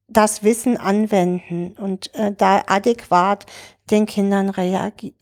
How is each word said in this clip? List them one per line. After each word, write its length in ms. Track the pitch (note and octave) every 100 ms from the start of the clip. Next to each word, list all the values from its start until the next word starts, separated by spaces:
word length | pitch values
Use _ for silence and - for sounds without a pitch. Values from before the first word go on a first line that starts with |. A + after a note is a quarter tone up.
| -
das 360 | G#3+ G#3+ -
Wissen 320 | G#3 A#3 B3+ A#3
anwenden 960 | F#3+ G3+ G#3+ G3+ F3+ F3+ - F3 F3 -
und, 360 | G3 F#3 -
äh, 180 | - G#3
da 300 | G3+ F#3+ G3+ -
adäquat 800 | G3 A#3 A#3 - F3+ F#3+ G3+ - - - _ -
den 160 | G#3+ G#3
Kindern 440 | - G3 G3 G3
reagi-, 640 | F#3+ F3+ F#3+ G3 - - -